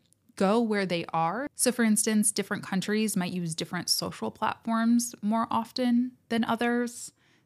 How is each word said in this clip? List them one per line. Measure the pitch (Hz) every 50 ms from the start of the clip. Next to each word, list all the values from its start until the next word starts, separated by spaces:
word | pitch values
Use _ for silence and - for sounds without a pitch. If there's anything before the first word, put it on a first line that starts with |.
| _ _ _ _ _ _ -
Go | - 196 190 214 233
where | 240 214 214 202 196
they | 175 180 170 165 -
are. | - 165 165 165 185 233 285 294 _
So | - - 247
for | 226 -
instance, | 233 220 214 - - 226 214 214 208 -
different | - - 196 - 208 147 135
countries | - 196 190 - - 208 214 220 208 -
might | 190 180 180
use | 185 185 175 165 160
different | - 170 - 190 175 - -
social | - - 170 180 - - 226 220
platforms | - - 214 220 - - - 226 226 226 226 226 240 240 233 - - -
more | - 208 220 226 226 -
often | - 226 233 - - - 254 240 240 240 247 254 - _ _ -
than | 233 226 233
others. | - 233 226 240 240 240 240 240 240 - - - - _ _ _ _ _ _ _